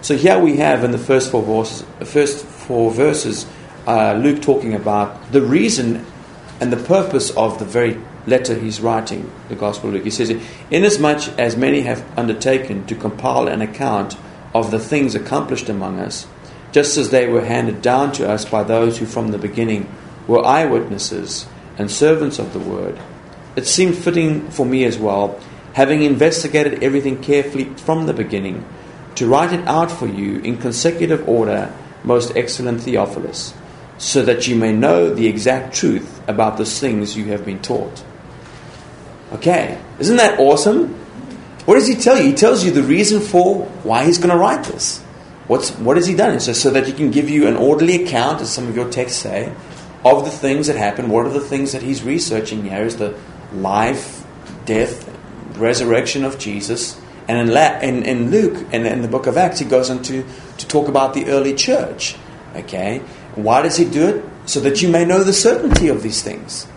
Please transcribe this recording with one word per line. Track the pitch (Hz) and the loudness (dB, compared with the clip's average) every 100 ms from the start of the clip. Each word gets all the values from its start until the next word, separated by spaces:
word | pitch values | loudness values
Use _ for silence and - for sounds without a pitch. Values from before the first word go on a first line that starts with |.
So | - 139 | 0 2
here | 170 190 | 4 4
we | 170 139 | 4 4
have | 147 120 | 2 2
in | 120 | 0
the | 117 | -2
first | - 131 127 | 2 0 2
four | 120 | -2
verses, | 104 110 110 - - - | 0 0 -2 -6 -14 -14
first | - 147 143 143 | -4 0 0 -2
four | - - - 123 113 | -10 -18 -6 0 2
verses, | 110 147 151 123 107 - - - - - | 2 2 2 -4 -6 -10 -16 -20 -12 0
uh, | 113 107 | 2 2
Luke | 104 139 147 | 2 2 2
talking | - 135 117 | 2 2 2
about | 107 107 104 101 - - | -2 0 0 -2 -6 0
the | 135 | 2
reason | 135 147 214 160 120 113 - - - - - - | 4 2 2 0 -2 -2 -8 -18 -20 -20 -20 -6
and | 123 | -2
the | 120 | -2
purpose | - 190 185 135 104 | 2 2 2 -2 -2
of | - 110 95 | 0 0 -2
the | 101 | -4
very | 117 117 113 - - - | 0 0 -2 -10 -12 0
letter | 127 127 110 | 2 2 -4
he's | 110 107 | -4 -2
writing, | 113 113 110 98 - - - | -2 -2 -4 -8 -10 -14 -14
the | 98 | -4
Gospel | 104 104 107 | -4 -4 -4
of | 101 | -4
Luke. | 101 | -4
He | |
says, | 107 113 113 - - - | -2 -2 -2 -6 -18 -2
"Inasmuch | 156 202 202 151 147 - - | 2 4 4 2 0 -2 -2
as | 120 110 | 0 2
many | 135 143 | 2 2
have | 123 120 - - | 0 -4 -6 -4
undertaken | 117 110 131 131 131 101 95 | -2 0 2 0 0 -8 -6
to | 110 | -6
compile | 107 101 131 127 127 | -6 -4 -2 0 0
an | - | -2
account | 107 - 135 104 104 - - - - | -6 -4 -2 -2 -4 -8 -16 -20 -4
of | 113 107 | -2 0
the | 110 | -2
things | - 151 135 107 | 0 0 0 -2
accomplished | - 139 - 123 - | -2 -4 -2 -6 -4
among | 101 95 92 | -6 -6 -6
us, | 92 - - - - - - | -8 -10 -14 -20 -20 -20 2
just | 147 143 - | 2 4 0
as | 117 | 2
they | 127 120 | 4 4
were | 117 110 | 2 2
handed | 120 117 - | -2 -2 -2
down | 123 127 143 | 2 2 0
to | 139 101 | -2 -2
us | 107 - | -2 -2
by | 110 | -2
those | 104 113 117 117 | 2 2 2 0
who | 113 | -6
from | - 110 | -4 -4
the | 104 | -4
beginning | 101 117 113 107 92 - - - - | -4 -2 -2 -2 -6 -12 -18 -16 2
were | 117 - | 4 6
eyewitnesses | 143 160 117 113 101 - 92 87 - - - - - | 4 4 0 -2 -6 -6 -8 -8 -10 -12 -18 -20 -8
and | 104 | -6
servants | - 151 160 147 - | 2 4 4 0 -4
of | 101 | -8
the | 92 | -6
word, | 92 95 92 - - - - - - - | -6 -6 -6 -8 -14 -20 -20 -20 -8 -6
it | - | -2
seemed | - 185 175 | 2 2 2
fitting | - 175 160 151 - | 0 0 0 0 -4
for | - 127 | -2 0
me | 131 127 | 2 2
as | - | 0
well, | 107 98 101 - - - - | 0 0 0 -4 -14 -20 -10
having | - 135 151 | 2 4 4
investigated | 147 131 151 165 151 151 147 123 | 2 4 4 2 0 2 2 2
everything | 131 139 135 131 | 0 2 0 -4
carefully | 131 143 143 135 131 - | 0 2 2 -4 -6 -6
from | - 165 160 | -2 0 0
the | |
beginning, | 143 107 101 95 92 - - - - - - | -2 -2 -4 -4 -8 -10 -16 -20 -20 -14 -4
to | 120 | 2
write | 135 170 | 4 4
it | 175 175 | 0 0
out | 156 170 | 0 0
for | 170 117 | -2 -6
you | 98 101 101 | -4 -4 -4
in | - 120 | -4 -4
consecutive | 123 117 165 170 170 156 156 | -4 0 0 0 0 0 2
order, | 117 107 104 101 - - - | 2 2 0 -4 -10 -18 -12
most | - 120 117 117 | 0 2 2 -2
excellent | 120 - 123 117 | -2 -4 -4 -4
Theophilus, | 117 113 98 - - - - - - - - - | -2 0 -2 -4 -8 -10 -12 -16 -20 -20 -20 -12
so | - 139 | -2 2
that | 123 117 127 | 2 2 2
you | 117 | 2
may | 110 | 2
know | 107 135 120 85 | 2 4 4 4
the | 85 113 | 4 2
exact | 104 113 131 131 - | 2 0 0 -2 -2
truth | 165 101 - - - | 0 0 -4 -12 -6
about | 104 110 - | 0 0 0
the | 110 | -4
things | - 139 107 104 110 | -2 -2 -2 -2 -6
you | 107 | -6
have | 104 | -6
been | 101 95 | -6 -10
taught." | - 120 - - - - - - - - - - - - - - - | -6 -4 -6 -12 -18 -20 -20 -20 -20 -20 -20 -20 -20 -20 -20 -20 -12
Okay, | 110 165 175 - - - - | -2 2 2 0 -6 -14 -4
isn't | 156 240 | 2 6
that | 214 - | 4 6
awesome? | 139 147 208 247 339 - - - - - - - - | 6 6 4 2 0 -4 -14 -16 -16 -16 -18 -10 4
What | 233 | 6
does | 240 | 6
he | 247 | 2
tell | 233 262 | 6 6
you? | |
He | 269 | 6
tells | - 214 247 | 6 4 6
you | 180 | 4
the | 139 | 2
reason | 127 160 202 208 | 4 4 4 2
for | - 180 180 202 - - | 4 4 4 2 -4 -8
why | - 113 147 | 0 2 4
he's | 175 | 4
gonna | 175 170 | 4 4
write | 196 320 - | 4 2 -4
this. | - - - - - - - - | -6 -6 -6 -14 -20 -20 -20 -2
What's, | 127 - | 0 0
what | - 113 156 | -4 2 4
has | 175 | 4
he | 175 | 2
done? | 226 - | 2 2
So, | - | -2
so | 117 139 | 0 2
that | 135 131 | 2 0
he | |
can | 139 151 | 0 0
give | 131 147 | 2 2
you | 151 147 | 2 4
an | 117 | 4
orderly | 127 151 165 180 | 4 4 4 2
account, | - 123 127 156 | 0 0 0 -2
as | 117 | -4
some | - 123 | -6 -4
of | 117 | -4
your | 123 | -4
texts | 127 123 - | -4 -4 -4
say, | - 101 113 - - - - - 120 | -6 -6 -6 -10 -16 -20 -20 -4 2
of | 143 143 | 2 2
the | |
things | 143 139 139 147 | -4 -2 0 0
that | 143 | 0
happen. | 104 104 123 | -2 -2 0
What | 110 120 | 0 2
are | |
the | 139 | -2
things | 139 139 135 | -4 -4 -4
that | 135 | -4
he's | 123 131 | -6 -4
researching | 113 156 - 110 110 110 101 | -2 -4 -2 -4 -4 -6 -6
here? | 95 | -4
Is | 110 113 | -4 -4
the | 104 - - - - | -6 -6 -16 -18 -14
life, | 98 95 101 113 139 - - - - - - - | -6 0 2 2 -2 -8 -16 -18 -20 -18 -14 -2
death, | 110 123 - - - - - - 101 | 0 0 -4 -14 -18 -18 -18 -16 -2
resurrection | 113 120 120 117 135 143 135 | 0 2 2 2 2 -2 -4
of | 135 | -6
Jesus. | 107 101 101 120 - - - - - | -8 -8 -6 -6 -6 -10 -18 -20 -2
And | 117 | 0
in | 117 | 4
La-, | 123 156 - | 6 4 2
in, | 135 123 | -2 -2
in | - 127 117 | -2 -2 2
Luke, | 202 202 - - | 4 2 0 -4
in, | 117 117 | -2 -2
in | 123 | -2
the | 117 | -2
book | 127 127 | -2 0
of | 127 | 2
Acts, | 180 - | 2 0
he | 131 | 2
goes | 127 127 | 2 2
on | 127 | -4
to, | 127 131 131 - - - | -4 -6 -8 -14 -18 -16
to | - | -2
talk | 151 147 | 0 2
about | 139 135 | 2 2
the | 135 - | 0 0
early | 139 135 139 | 2 2 0
church. | - 233 127 - - - - - - 78 | 2 2 0 -6 -10 -10 -18 -20 -16 -14
Okay? | - 95 95 123 139 - - - | -10 -6 -4 -6 -10 -18 -14 -4
Why | 107 123 | 4 4
does | 160 - | 4 2
he | 170 | 2
do | 120 175 | 4 2
it? | 208 - - - | 2 -6 -16 -6
So | - | 0
that | 139 - | 0 2
you | 175 | 4
may | 170 175 | 4 4
know | 185 | 4
the | 190 | 4
certainty | 190 226 262 285 - 165 | 4 4 2 4 4 4
of | 113 | 0
these | 107 - | -2 -6
things. | - - - - - | -6 -10 -12 -14 -14